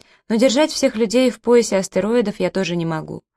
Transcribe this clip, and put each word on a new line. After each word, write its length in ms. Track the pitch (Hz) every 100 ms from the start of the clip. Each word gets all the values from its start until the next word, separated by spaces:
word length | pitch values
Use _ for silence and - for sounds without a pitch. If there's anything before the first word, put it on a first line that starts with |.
| _ _ -
Но 80 | 220
держать 360 | 262 240 311
всех 260 | - 269 214
людей 320 | 226 233 254
в 100 | -
поясе 380 | 233 240 220 196
астероидов 640 | 190 185 202 240 208 -
я 80 | 180
тоже 260 | 190 175 175
не 100 | 165
могу. 380 | 160 151 160 -